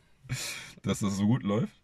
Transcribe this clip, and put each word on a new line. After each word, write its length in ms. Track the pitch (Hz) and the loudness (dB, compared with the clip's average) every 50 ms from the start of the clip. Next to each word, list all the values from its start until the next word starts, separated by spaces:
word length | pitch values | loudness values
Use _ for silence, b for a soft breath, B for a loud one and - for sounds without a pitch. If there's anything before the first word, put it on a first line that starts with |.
| _ _ _ _ - - | _ _ _ _ -12 -10
<laughs> 540 | 131 - - - - - - - - - - | -8 -8 -8 -8 -10 -10 -12 -16 -14 -8 -4
Dass 160 | 101 95 - | -2 -2 0
das 160 | 107 98 101 | 0 -2 0
so 100 | 95 104 | 2 4
gut 160 | 104 123 135 - | 4 4 4 2
läuft? 300 | 101 101 113 180 214 - _ | 2 0 0 0 -2 -6 _